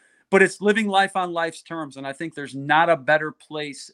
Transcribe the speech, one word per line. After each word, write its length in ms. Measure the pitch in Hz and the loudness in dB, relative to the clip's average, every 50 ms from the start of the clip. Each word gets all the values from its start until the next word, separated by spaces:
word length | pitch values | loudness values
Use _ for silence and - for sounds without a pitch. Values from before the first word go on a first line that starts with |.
| _ _ _ _ _ - | _ _ _ _ _ 2
but 100 | - 196 | 4 4
it's 180 | 196 180 - - | 4 4 2 0
living 280 | 185 208 208 214 220 202 | 0 0 2 2 0 0
life 280 | 190 190 196 190 - | 2 2 2 2 0
on 180 | 196 185 180 170 | -4 -4 -4 -2
life's 280 | 170 165 165 165 - | -4 -4 -4 -6 -10
terms. 360 | - - 165 165 156 139 131 135 | -14 -12 -10 -10 -10 -10 -12 -12
And 100 | 135 135 | -10 -10
I 60 | 139 | -10
think 200 | - 165 165 - | -8 -10 -10 -10
there's 220 | - 143 131 123 | -10 -12 -10 -10
not 340 | 135 139 143 147 156 170 170 | -8 -2 2 2 4 4 4
a 80 | 170 156 | 2 2
better 340 | 127 123 151 156 156 156 | 2 2 2 2 2 -2
place 600 | 135 _ _ - 151 151 151 147 135 - - - | -10 _ _ -12 -10 -8 -8 -8 -10 -14 -18 -20